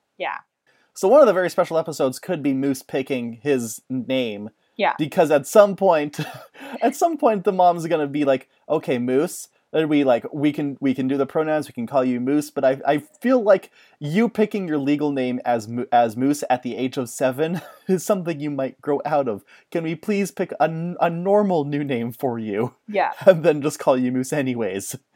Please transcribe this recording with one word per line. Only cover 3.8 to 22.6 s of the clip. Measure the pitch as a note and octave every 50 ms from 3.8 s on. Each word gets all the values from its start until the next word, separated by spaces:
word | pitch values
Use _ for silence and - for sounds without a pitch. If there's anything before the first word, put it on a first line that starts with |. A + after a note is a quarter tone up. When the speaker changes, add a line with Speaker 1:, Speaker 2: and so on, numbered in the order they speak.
| - _
Speaker 2:
name. | B2+ C3 A#2 F#2+ C3 C3 B2+ A2+ G#2 G2+ G#2 A2 - _ _ _ _
Speaker 1:
Yeah. | - G3+ E3+ - -
Speaker 2:
Because | D#3 C#3+ - F#3+ E3+ D3
at | D#3 C#3+ C3+
some | - - A3 G3+ G#3 G3
point, | - G3 F#3+ E3+ D#3 D3 D3 - - D3+ - - - - -
<laughs> | _ - - C#4 B3+ -
at | - C#4 C#4+
some | - F#4 E4+ E4 C#4
point, | - B3 A3 G3+ F3
the | G#3+ G3
mom's | F#3 F3+ F3+ E3+ F3 D#3+
gonna | E3 F3 D#3+ D3
be | C#3+ C#3 D3+ D3
like, | C#3 C3+ C3 - _ _ _ _
"Okay, | - D3+ D#3+ D3+ - C#3 A#2+
Moose, | A#2+ B2 B2+ C3 D#3 F3 - - - - _ _ _ _ -
uh, | D#3 D#3+
we, | D3+ D3+ D3 C#3+
like, | C3 B2 A#2 - B2 -
we | D3+ C#3 D3+ D3
can, | - D3+ C#3+ C3+ -
we | - C3+ B2+
can | C3+ C3
do | C3 C#3 C#3
the | C3+
pronouns, | - - E3 D#3 D#3 D#3 D#3 C#3 -
we | -
can | - A#2
call | A2 C#3 C3+ C3
you | B2+ B2+ A#2+
Moose, | B2 C3 C#3+ D3+ D3 -
but | - C#3+ C3+
I, | C3 C3+ C#3 -
I | C3+ D3 D3
feel | D3 - _ _ - A#3+ C4 B3+ G#3+
like | G3+ G3 F#3 - - _ _ - _ _ _
you | D3 D3 D#3 G#3 A#3 A3+
picking | - - G#3+ G#3+ - G#3 F#3+
your | E3+ D3+ D3+
legal | C#3 C#3 D3 C#3+ D3 D3 C#3+
name | C3+ B2+ B2+ B2 B2 -
as | B2 A#2+ A#2 G#2 A2
Mo-, | A#2 A#2+ B2 - -
as | A#2+ A#2+ A2+ G#2+
Moose | A#2 B2+ C#3 C#3+ C#3+ - -
at | B2+ B2 -
the | B2 A#2
age | A2 B2 B2+ B2
of | D3 B2+ A#2
seven | - - C#3+ C3 B2+ C3 D#3 D#3+ F3 E3 - - -
<laughs> | - _ -
is | F#3 F3+ -
something | - G#3+ F#3+ F3 E3 E3 C#3
you | D3 D3+
might | D3 C3+ C3+ C3 - _
grow | - D3+ C#3+ C3+ -
out | C#3+ D#3 D3 C#3 B2
of. | G#2+ G2 - _ - - _ _
Can | - F3 E3
we | D#3+ E3
please | D#3 - - G#3 G3 G3+ F3+
pick | - - F#3+ E3 -
a, | - D3
n-, | D#3+ E3 D#3+ E3+ F3 F3 -
a | - F3
normal | E3+ E3+ F3 G3 G3 G#3 G#3 G3 F#3 E3 C#3+
new | C#3+ D3 C#3+ D3
name | C#3 C3+ A#2 A#2 A#2+
for | A2+ - - C3 A#2 A#2
you?" | A2+ G#2+ G2+ G2+